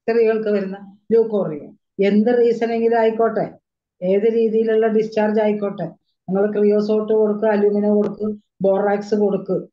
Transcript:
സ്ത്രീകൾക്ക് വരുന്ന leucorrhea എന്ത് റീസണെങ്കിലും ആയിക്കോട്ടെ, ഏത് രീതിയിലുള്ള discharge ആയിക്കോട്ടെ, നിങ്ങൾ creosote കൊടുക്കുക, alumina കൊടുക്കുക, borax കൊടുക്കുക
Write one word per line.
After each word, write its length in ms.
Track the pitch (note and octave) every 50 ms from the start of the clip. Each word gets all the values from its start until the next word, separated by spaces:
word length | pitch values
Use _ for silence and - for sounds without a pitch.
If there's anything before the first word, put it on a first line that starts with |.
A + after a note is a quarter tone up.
സ്ത്രീകൾക്ക് 480 | _ - A3+ A#3 A3+ A3 A3+ G#3+ G#3+ G#3 G#3
വരുന്ന 220 | G3+ G3 F#3+ G3 G3 - - - _ _ _
leucorrhea 540 | A3 A3+ A3 A3 G#3 G3+ F3 D#3+ D#3 D3 - - - _ _ _ _ - G3
എന്ത് 220 | G3+ G3+ G#3 G#3+ A#3+ B3
റീസണെങ്കിലും 640 | A#3+ A#3 A#3+ A3 G#3+ A#3 A3+ A#3 A3+ A3+ A3+ A#3 A#3
ആയിക്കോട്ടെ, 440 | A3 A3 A3 A3 A3+ A3+ G#3+ G#3 E3+ - - _ _ _ _ _ _ _ _ _
ഏത് 240 | F3+ F3+ G3 G3+ G3+ A3+ A3
രീതിയിലുള്ള 520 | A#3 A3+ A3 G#3+ A3 A3+ A3+ A3 A3 A3
discharge 520 | A3+ G#3 A3 G#3+ G#3+ - G#3+ G#3+ G#3+ G#3+ A3
ആയിക്കോട്ടെ, 460 | G#3+ G#3+ G#3 G#3 G3+ G3+ F#3+ - E3+ - - _ _ _ _ _ _
നിങ്ങൾ 160 | - F#3 G3 G3+ G#3+
creosote 640 | G#3 G#3 G#3 G#3 G#3 G#3 G#3 G#3 G#3+ G#3+ G#3+ G#3+ A3
കൊടുക്കുക, 340 | G#3+ A3 G#3 G#3 G#3 A3
alumina 440 | A3 G#3+ G#3 G3+ G3+ G#3 G#3 G#3 G#3 G#3
കൊടുക്കുക, 360 | G#3 G#3 - - - G#3+ G#3+ G#3+ - _ _ _ _
borax 540 | F3+ G3 F#3+ G3 G3+ G3+ G3+ G#3 G#3 - A3
കൊടുക്കുക 460 | G#3 G#3 G3 F#3 - - - F#3 E3 - -